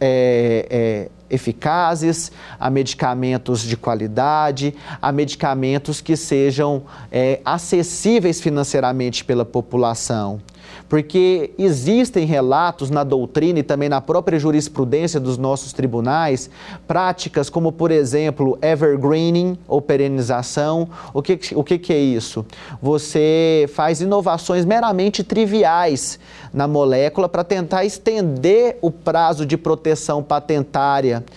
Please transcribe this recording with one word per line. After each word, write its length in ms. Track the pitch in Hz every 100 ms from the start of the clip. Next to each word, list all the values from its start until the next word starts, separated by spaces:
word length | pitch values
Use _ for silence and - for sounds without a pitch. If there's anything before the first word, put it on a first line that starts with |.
é, 640 | 135 131 127 120 120 113 -
é, 380 | 120 113 107 92 - -
eficazes, 1000 | 131 - 113 151 170 170 165 165 160 - - - -
a 120 | 131
medicamentos 880 | 135 131 - 139 123 127 127 127 120
de 160 | 113 117
qualidade, 960 | - 113 107 107 139 151 151 135 143 143 - -
a 120 | 135
medicamentos 920 | 143 143 - 143 135 131 139 139 147
que 140 | - 160
sejam, 640 | - 139 139 135 147 139 139 - 117
é, 300 | 123 131 135 127
acessíveis 960 | 170 - 180 170 - 202 233 180 165
financeiramente 840 | 165 147 139 143 127 127 123 -
pela 220 | - 123 117
população. 960 | 127 - 123 117 117 - 113 101 104 - - - - -
Porque 640 | 151 151 185 185 185 143 -
existem 680 | 190 139 135 233 254 190 156
relatos 640 | 147 127 139 175 - 135
na 140 | 147
doutrina 560 | 143 135 120 151 165 170
e 40 |
também 260 | - 143 143
na 120 | 135
própria 380 | - 170 175 165
jurisprudência 800 | 151 151 147 - 127 147 170 156
dos 180 | 127 123
nossos 340 | 135 135 -
tribunais, 800 | - 127 117 120 156 160 131 - - - 185 -
práticas 600 | 165 185 180 - 156 139
como, 220 | 170 165
por 200 | 165 165
exemplo, 680 | 160 131 147 156 147 135 120
evergreening 960 | 156 156 151 143 139 156 170 170 180 180 -
ou 140 | 139
perenização. 1080 | 139 139 139 135 120 123 123 - 147 165 165 - -
O 80 | 135
que, 180 | 143 185 - 147
o 80 |
que 140 | 139 175
que 160 | 175
é 60 | 151
isso? 460 | 139 117 - - 107 - - 127
Você 840 | 131 151 147 160 156 160 160 160 143
faz 280 | 160 156 156
inovações 640 | 190 202 185 165 170 180 175
meramente 580 | 226 233 185 202 208
triviais 960 | 190 233 214 214 170 170 175 135 - - - - -
na 160 | - 143
molécula 640 | 147 139 131 147 151 180
pra 140 | 170
tentar 420 | 175 196 165 185 202
estender 920 | - - 220 175 131 156 214 240 -
o 80 | 170
prazo 560 | 160 - 160 165 156 147
de 120 | 160
proteção 640 | 165 160 160 151 - 147
patentária. 1000 | 143 147 147 151 135 143 139 139 131 117 120